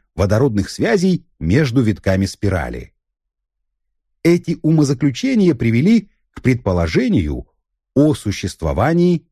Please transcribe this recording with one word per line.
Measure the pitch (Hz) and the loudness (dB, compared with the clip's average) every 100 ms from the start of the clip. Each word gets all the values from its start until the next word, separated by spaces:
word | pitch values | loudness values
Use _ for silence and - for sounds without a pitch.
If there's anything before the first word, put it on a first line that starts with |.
| _ | _
водородных | - 98 107 139 101 92 | -4 0 2 0 0 -4
связей | - 190 208 185 175 - _ | -4 -2 0 0 -2 -6 _
между | 78 123 139 127 | 0 0 2 0
витками | 110 - 98 95 95 | 0 -2 -2 -2 -2
спирали. | - 101 90 62 60 - _ _ _ _ _ _ _ _ _ _ _ _ _ | -4 -4 -4 -6 -10 -14 _ _ _ _ _ _ _ _ _ _ _ _ _
Эти | 165 175 - 151 | 0 0 -2 -4
умозаключения | 156 156 139 127 139 123 269 240 180 | 0 2 2 0 -2 -2 -2 2 2
привели | 120 117 113 175 233 - _ _ | 2 0 2 4 2 0 _ _
к | - | -4
предположению | - 120 101 90 85 170 247 143 76 64 - _ _ _ _ | -2 0 0 0 0 0 0 0 -2 -6 -12 _ _ _ _
о | 135 151 | 2 2
существовании | - 104 - 95 - 80 71 135 170 180 165 - | 0 -4 -6 -8 -6 -4 -2 0 2 2 0 -6